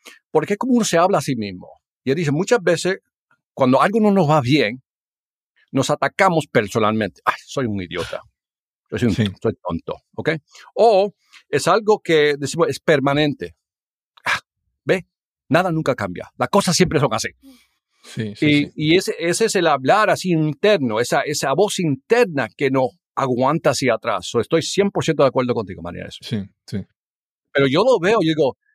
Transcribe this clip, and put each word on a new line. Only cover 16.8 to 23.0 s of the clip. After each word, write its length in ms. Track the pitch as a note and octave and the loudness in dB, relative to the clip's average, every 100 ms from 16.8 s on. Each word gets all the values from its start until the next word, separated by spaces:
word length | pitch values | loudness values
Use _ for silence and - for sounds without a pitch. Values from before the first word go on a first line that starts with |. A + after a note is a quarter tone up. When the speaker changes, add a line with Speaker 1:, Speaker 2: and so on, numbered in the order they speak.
| D3+ D3 | 0 2
Speaker 1:
son 140 | C#3+ | 0
así'". 160 | A2 - - - - _ _ _ _ | -2 -6 -12 -20 -20 _ _ _ _
Speaker 2:
Sí, 300 | - - G#2+ - | -14 -10 -10 -2
sí, 100 | D3+ | 0
Speaker 1:
Y, 200 | D3 D3 | 2 0
Speaker 2:
sí. 40 | - | -4
Speaker 1:
y 200 | D3+ E3+ | 0 2
ese, 180 | - E3 | 0 -4
ese 260 | E3+ E3+ A3+ | -4 -2 0
es 100 | G3 | 0
el 120 | E3 | 0
hablar 420 | C#3 C3 G3 G3+ | 2 2 2 2
así 220 | D#3 F#3 | 0 0
interno, 680 | D#3+ D3+ C#3 G3+ G3 B2+ G#2+ | 0 0 0 2 2 2 -2
esa, 200 | A#2+ D#3 | 0 -2
esa 320 | C3+ D3 C#3+ | -2 -4 -2
voz 260 | C#3+ G3+ - | 0 0 0
interna 680 | E3 C3+ - A#3 G#3+ C#3 A2 - | -2 -4 0 2 2 0 -4 -2
que 140 | C#3 | -2
nos 200 | C3 B2+ - | 0 -2 -6